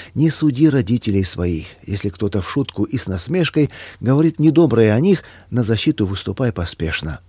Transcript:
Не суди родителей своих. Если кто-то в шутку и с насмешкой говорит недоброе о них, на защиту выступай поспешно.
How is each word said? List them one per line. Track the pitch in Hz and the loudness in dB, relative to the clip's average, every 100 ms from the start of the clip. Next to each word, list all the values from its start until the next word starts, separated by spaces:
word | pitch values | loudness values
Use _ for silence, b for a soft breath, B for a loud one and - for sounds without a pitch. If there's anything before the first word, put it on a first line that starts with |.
| B | B
Не | 123 160 | -2 0
суди | - 151 123 156 | 2 0 2 2
родителей | 135 98 120 - 98 | 2 0 -2 0 0
своих. | 95 - 90 80 82 - | 0 -2 -2 -4 -8 -14
Если | - 98 104 | -8 -6 -4
кто-то | - 101 101 | -4 -4 -4
в | - | -4
шутку | 143 131 - | -4 -4 -4
и | 107 123 | -4 -4
с | |
насмешкой | - 92 - 180 156 156 143 B B B | -4 -6 -2 -2 0 0 -2 B B B
говорит | 120 139 160 - | 0 2 2 2
недоброе | 156 151 165 117 107 | 4 4 4 6 4
о | 110 | 4
них, | 180 185 B B B | 2 2 B B B
на | 120 | -2
защиту | 110 110 160 151 95 | 0 0 0 0 -2
выступай | 98 - 95 123 | -4 -6 -2 -2
поспешно. | 95 85 - 80 - 78 71 | -2 -6 -4 -6 -4 -8 -10